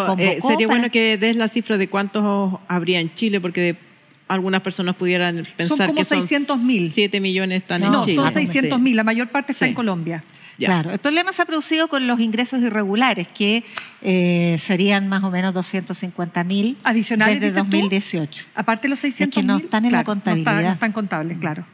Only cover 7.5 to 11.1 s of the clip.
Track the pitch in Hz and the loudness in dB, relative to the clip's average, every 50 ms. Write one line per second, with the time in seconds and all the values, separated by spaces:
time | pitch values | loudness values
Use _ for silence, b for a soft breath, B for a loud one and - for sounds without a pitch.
7.5 | 185 185 - - 185 175 175 - - - - - - - - - - 302 285 - | -2 -2 -2 -2 -2 0 2 2 2 2 2 2 2 2 2 2 2 0 0 2
8.5 | - 269 262 - 277 240 254 269 233 220 220 220 226 233 247 240 - 277 277 - | 2 0 0 2 2 2 2 4 4 2 2 2 0 0 -2 -2 -2 -2 -2 -2
9.5 | 262 - - 254 233 247 233 208 185 170 160 165 165 160 - B B B B B | -2 -2 -2 -2 0 -2 -2 -2 -2 -2 -4 -6 -6 -8 -10 B B B B B
10.5 | B - - 196 185 170 151 170 190 196 - 285 | B -4 0 0 2 2 0 -2 -4 -2 -2 0